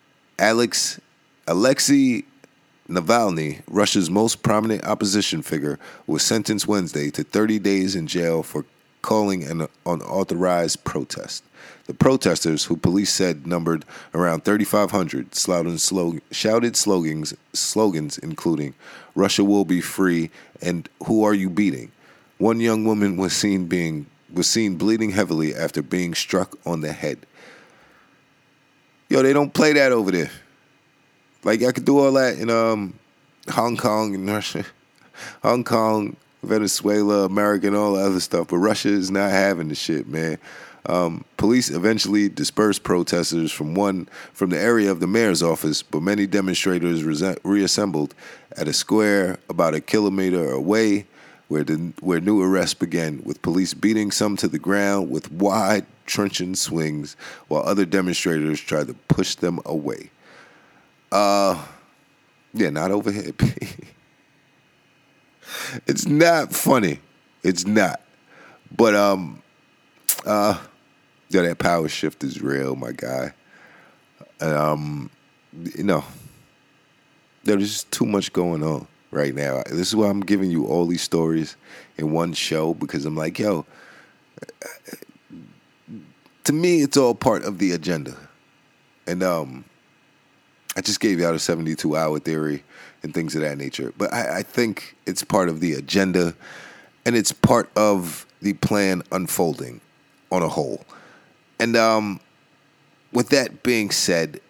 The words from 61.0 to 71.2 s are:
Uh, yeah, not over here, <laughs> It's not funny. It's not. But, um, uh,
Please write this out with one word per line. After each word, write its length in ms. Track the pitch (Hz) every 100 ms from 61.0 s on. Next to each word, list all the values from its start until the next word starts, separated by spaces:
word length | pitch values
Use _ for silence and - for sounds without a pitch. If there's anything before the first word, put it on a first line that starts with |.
| -
Uh, 480 | 98 101 101 98 82 - - _ _ _ _ _ _ _
yeah, 160 | 110 87
not 220 | 73 90
over 180 | 101 101
here, 220 | 101 - -
<laughs> 60 | - - - - - _ _ _ _ _ _ _ _ _ _ _ _ _ _ _ - - - 131 -
It's 200 | 139 -
not 460 | 147 170 165 131
funny. 480 | - 160 131 92 71 _ _ _ _
It's 240 | 90 87 90
not. 340 | 107 90 - _ _ _ - - - - -
But, 180 | 113
um, 480 | 104 101 95 82 - _ _ _ _ _ _ - -
uh, 320 | - 104 104 87 - _ _ _ _ _